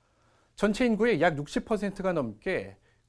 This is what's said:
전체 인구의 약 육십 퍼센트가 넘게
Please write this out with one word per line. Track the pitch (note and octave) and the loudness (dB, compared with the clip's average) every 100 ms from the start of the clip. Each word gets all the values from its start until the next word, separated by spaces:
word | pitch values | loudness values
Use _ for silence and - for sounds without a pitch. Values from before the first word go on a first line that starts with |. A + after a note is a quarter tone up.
| _ _ _ _ _ - | _ _ _ _ _ -2
전체 | G3+ G3+ B3 | 0 2 2
인구의 | G#3 A3+ F#3 | 2 2 4
약 | E3+ D3 | 2 2
육십 | D3 C4 - | -4 -6 -2
퍼센트가 | G#3+ G3+ F#3+ F#3+ | -4 -4 -4 -2
넘게 | E3+ A#2+ - - E3 G2 G2+ _ _ | -2 -4 -6 -4 -4 -6 -14 _ _